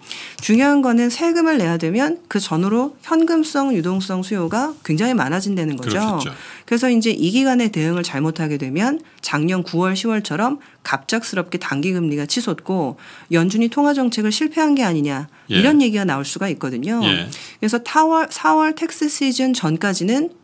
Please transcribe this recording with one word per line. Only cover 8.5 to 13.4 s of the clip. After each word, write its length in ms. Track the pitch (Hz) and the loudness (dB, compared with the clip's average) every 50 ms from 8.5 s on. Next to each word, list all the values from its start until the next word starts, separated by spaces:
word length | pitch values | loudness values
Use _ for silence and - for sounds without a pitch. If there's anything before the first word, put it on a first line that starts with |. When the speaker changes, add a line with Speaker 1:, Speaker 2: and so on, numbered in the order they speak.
| 147 139 | -4 -4
Speaker 1:
되면 420 | 139 131 135 175 220 262 294 320 - - - _ | -4 -4 -2 0 0 0 -2 -4 -8 -12 -18 _
작년 400 | - - - 147 151 180 185 180 | -8 -4 -2 0 0 0 0 -2
구월, 340 | 165 - - 165 180 185 190 | -2 -2 -2 0 0 0 0
시월처럼 640 | 190 226 226 220 214 208 - 147 175 220 262 285 285 - - _ _ | -2 -2 -2 -2 -2 -2 -4 -2 -2 -2 -2 -2 -4 -10 -18 _ _
갑작스럽게 760 | - - 139 139 - - 220 233 226 - 202 185 170 - - 180 | -8 -6 -4 -4 -4 -2 -4 -4 -4 -4 -4 -4 -4 -4 -6 -6
단기 340 | - - 139 139 151 190 | -6 -4 -4 -2 -2 0
금리가 340 | 185 180 170 151 143 147 143 | 0 0 0 -2 -2 -2 -2
치솟고 720 | - - 247 233 214 156 - - - 190 180 147 123 - - - - - - - - | -2 -2 -2 -2 -2 -4 -6 -4 -4 -2 -2 -2 -4 -6 -10 -16 -20 -20 -16 -6 0
연준이 360 | 170 165 | 2 2